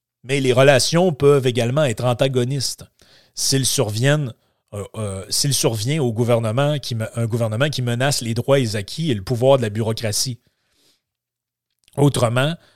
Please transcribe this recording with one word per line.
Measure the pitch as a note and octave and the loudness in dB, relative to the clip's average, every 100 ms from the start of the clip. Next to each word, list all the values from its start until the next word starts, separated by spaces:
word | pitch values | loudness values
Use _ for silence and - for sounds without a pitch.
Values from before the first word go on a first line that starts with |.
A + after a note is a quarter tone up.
| _ _ | _ _
Mais | A#2+ C#3+ | -4 0
les | C3 | 2
relations | A#2+ C#3 C3 - E3 F#3 | 6 6 6 4 2 2
peuvent | C#3+ C#3+ C#3+ B2+ | 2 4 4 2
également | B2 A#2 C#3+ C#3+ | 0 0 0 0
être | A2 | 0
antagonistes. | B2 A#2 C3+ B2+ B2 C#3 - - - _ _ _ _ | -2 0 0 0 -2 -2 -6 -8 -16 _ _ _ _
S'ils | - - C3+ B2 | -6 -2 0 0
surviennent, | - G#2+ G#2+ C#3 D3+ B2 - _ _ _ | 0 -2 0 2 2 -2 -10 _ _ _
euh, | G2+ F#2+ A2 | -14 -12 -8
euh, | G#2 F#2+ F2 | -8 -8 -6
s'il | - C#3+ | -2 0
survient | B2+ C#3+ A2 A#2+ D#3 | 0 0 -2 -4 -2
au | B2 | -2
gouvernement | A2 A#2+ A#2 A2 A#2+ D3 D3 | 0 2 2 0 0 0 -2
qui | - | -6
me-, | A2+ A2 A#2 | -8 -6 -4
un | A2+ | -4
gouvernement | A2+ A2+ A2 D3+ | -2 -2 -2 -2
qui | C3 | -2
menace | A#2+ A#2+ C#3 - | -4 0 0 -2
les | A#2 | -4
droits | A#2 B2+ C#3 | -2 2 2
et | |
les | A#2 G#2+ | 2 -4
acquis | F#2+ - D#3+ | -8 -6 -4
et | G#2 | -4
le | |
pouvoir | F#2 A#2 C3 C#3 | -2 0 4 4
de | |
la | A2 | 2
bureaucratie. | G#2 A2 A2+ A2 G2+ C3 A#2+ _ _ _ _ _ _ _ _ _ _ _ _ _ _ _ - | -4 -4 -4 -4 -4 -4 -8 _ _ _ _ _ _ _ _ _ _ _ _ _ _ _ 2
Autrement, | C#3+ - A#2 B2+ D3 E3+ _ | 2 4 2 2 -2 -4 _